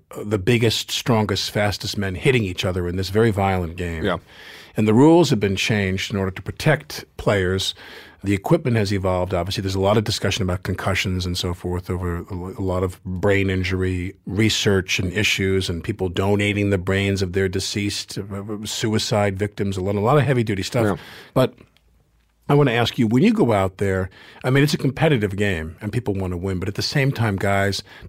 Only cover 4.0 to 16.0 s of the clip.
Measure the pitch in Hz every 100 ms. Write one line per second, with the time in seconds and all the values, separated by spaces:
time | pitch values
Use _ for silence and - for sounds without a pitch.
4 | 98 90 - - - - - - 107 110
5 | 151 165 151 117 101 95 - 107 95 95
6 | - 101 95 92 - - 160 143 - -
7 | - - - 104 90 95 - - - -
8 | - - 98 98 - 170 151 117 98 101
9 | 92 92 90 92 90 98 98 95 95 110
10 | 110 - 101 95 92 90 - 92 - 92
11 | 101 92 90 87 90 87 90 90 92 90
12 | 90 87 85 92 92 92 95 92 92 -
13 | 95 92 101 98 98 95 90 92 95 92
14 | 90 - - 98 110 - 110 95 90 -
15 | 92 92 104 - 95 95 92 85 - 104